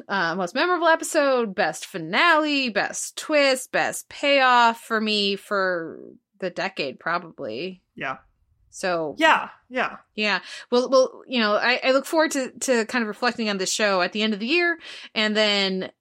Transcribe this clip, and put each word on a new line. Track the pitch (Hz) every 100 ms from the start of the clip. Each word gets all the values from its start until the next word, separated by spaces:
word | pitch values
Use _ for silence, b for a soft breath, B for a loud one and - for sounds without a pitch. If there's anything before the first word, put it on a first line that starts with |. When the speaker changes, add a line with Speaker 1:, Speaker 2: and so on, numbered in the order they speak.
| -
Speaker 1:
uh, | 196 165 185
most | 180
memorable | 254 349 359 330
episode, | 320 320 330 277 262 226 190
best | 165 156 -
finale, | 190 160 214 339 311 311 285 254
best | 196 160 - - -
twist, | - 302 277 262 -
best | 180 135 - -
payoff | - 285 277 262 240 233 226
for | - 226
me | 220 208 202 196
for | - 202 190 175 160 85 - - _ _
the | 185
decade, | 175 185 - 143 -
probably. | 165 170 170 - 135 110 180 185 _ -
Speaker 2:
Yeah. | 139 135 _ _ _ _ _
Speaker 1:
So | - 190 175 156 -
Speaker 2:
Yeah, | 220 254 - - _
yeah. | 247 190 - _ -
Speaker 1:
Yeah. | 214 190 B B B
Well, | 247 247
well, | 262 262 - -
you | 247
know, | 214 208
I, | 233 247
I | 262
look | 269 269
forward | 330 311
to, | 285 254
to | - - 240 214
kind | 254
of | 220
reflecting | 202 247 233 220
on | 202
this | 180
show | - 214 190
at | 180
the | 208
end | 220
of | 202
the | 226
year, | 339 349 330 B B B 226
and | 214 214
then | 214 202 190 190 170 -